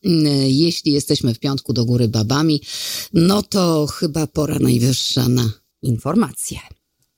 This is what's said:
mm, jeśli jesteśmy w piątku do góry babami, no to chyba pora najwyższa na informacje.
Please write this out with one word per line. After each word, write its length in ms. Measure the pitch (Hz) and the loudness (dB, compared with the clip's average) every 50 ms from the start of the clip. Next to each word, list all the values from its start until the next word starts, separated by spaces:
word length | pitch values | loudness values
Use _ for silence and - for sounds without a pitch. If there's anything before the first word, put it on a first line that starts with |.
| - | 0
mm, 420 | 185 170 156 151 147 143 135 135 | 2 2 4 4 2 2 2 2
jeśli 440 | 135 131 147 170 170 - - - 156 | 2 2 2 2 0 0 -2 -2 0
jesteśmy 420 | 143 143 - - 147 - - 120 113 | 0 0 0 -2 -2 0 0 -2 -2
w 60 | - | -2
piątku 340 | - 139 139 135 - - 117 | -4 -4 -4 -4 -4 -4 -2
do 120 | 123 113 | -2 0
góry 220 | 120 123 120 120 | 0 2 2 2
babami, 540 | 107 - 110 104 113 131 147 160 160 151 143 - - - - - - - - - - - | 2 0 0 0 0 0 0 0 0 0 -2 -4 -10 -10 -10 -8 -8 -10 -10 -10 -2 2
no 300 | 170 165 185 202 208 190 | 2 4 4 2 0 -2
to 440 | - - 196 180 170 160 151 151 | -2 0 0 2 2 2 0 0
chyba 400 | 135 - - 180 156 143 160 151 - - | -2 -2 -4 -4 -4 -2 -2 -4 -2 -2
pora 260 | 156 147 151 139 143 | -2 -2 -2 0 0
najwyższa 680 | 127 127 123 117 120 135 131 - - - - 131 123 120 | 2 2 4 4 2 2 0 0 -4 -2 -2 0 2 2
na 220 | 127 123 117 110 - - _ _ _ _ | 2 2 2 0 -4 -6 _ _ _ _
informacje. 800 | - 127 117 113 - 135 175 233 190 131 - - - - - - - - - - _ _ _ _ _ _ _ | -4 -4 -4 -2 -4 -2 0 0 0 0 -4 -10 -10 -10 -10 -12 -14 -18 -20 -20 _ _ _ _ _ _ _